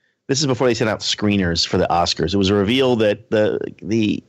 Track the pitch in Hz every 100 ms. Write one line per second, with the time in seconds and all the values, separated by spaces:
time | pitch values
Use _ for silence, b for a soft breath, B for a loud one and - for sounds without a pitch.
0 | _ _ - 127 147 123 127 113 113 98
1 | - - 104 101 87 85 - 95 87 85
2 | 85 - 80 101 95 101 98 127 131 117
3 | 107 104 - 110 107 - - - - 113
4 | 107 -